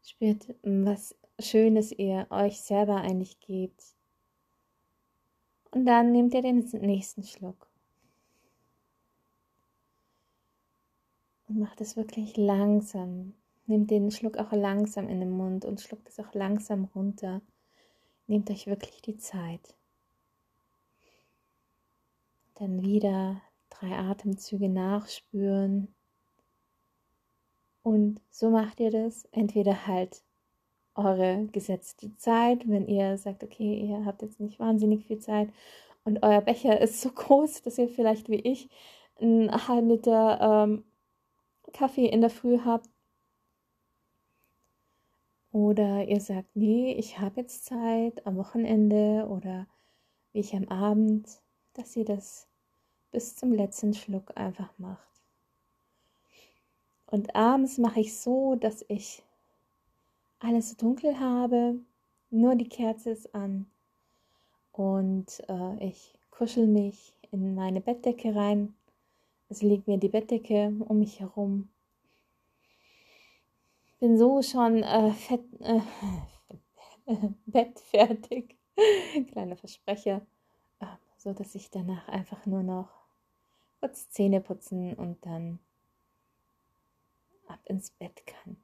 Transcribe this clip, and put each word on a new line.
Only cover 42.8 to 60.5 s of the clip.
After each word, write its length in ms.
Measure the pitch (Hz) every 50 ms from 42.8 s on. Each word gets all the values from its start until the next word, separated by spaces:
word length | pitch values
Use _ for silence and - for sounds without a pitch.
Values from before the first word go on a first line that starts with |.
| - _ _ _ _ _ _ _ _ _ _ _ _ _ _ _ _ _ _ _ _ _ _ _ _ _ _ _ _ _ _ _ _ _ _ _ _ _ _ _ _ _ _ _ _ _ _ _ _ _ _ _ _ _
Oder 560 | - 214 208 208 208 208 208 202 196 202 196 202
ihr 120 | 208 208
sagt, 280 | 202 - 196 190 190 _ _
nee, 380 | 208 214 208 220 240 254 262
ich 280 | - - 214 - - -
hab 160 | 202 196 202
jetzt 300 | 254 247 247 - - -
Zeit 600 | - 254 233 233 226 226 226 226 233 233 - -
am 100 | 202 190
Wochenende 920 | 185 196 - - 233 226 226 220 214 214 208 208 208 208 214 214 214 214 214
oder 380 | 202 190 - 185 185 185 190 _ _ _ _ _ _ _ _ _ _ _ _ _
wie 80 | _ 214
ich 140 | 208 - -
am 120 | 190 190 -
Abend, 600 | 190 185 202 208 214 214 220 214 214 214 214 - - _ _ _ _ _ _ _ _
dass 200 | - 233 - -
ihr 120 | 233 220
das 420 | 214 202 196 196 - - - _ _ _ _ _ _ _ _ _ _ _ _ _ _
bis 260 | - 240 233 - -
zum 160 | - - 254
letzten 400 | 226 208 202 196 - - - 208
Schluck 400 | 208 208 - - 196 190 190 - -
einfach 340 | - 202 190 180 - 190 - _ -
macht. 300 | 180 185 190 - _ _ _ _ _ _ _ _ _ _ _ _ _ _ _ _ _ _ _ _ _ _ _ _ _ _ _ _ _ _ _ _ _ _ _ _ _ _ _ _ _
Und 300 | - - 208 202 - -
abends 400 | - 220 233 262 269 262 262 -
mache 240 | - 233 226 226 226
ich 180 | 214 214 - -
so, 360 | - 240 247 262 269 269 262
dass 280 | 233 226 220 220 - - _
ich 340 | 208 208 - - - - _ _ _ _ _ _ _ _ _ _ _ _ _ _ _ _ _ _ _ _ _ _ _ _
alles 340 | - 233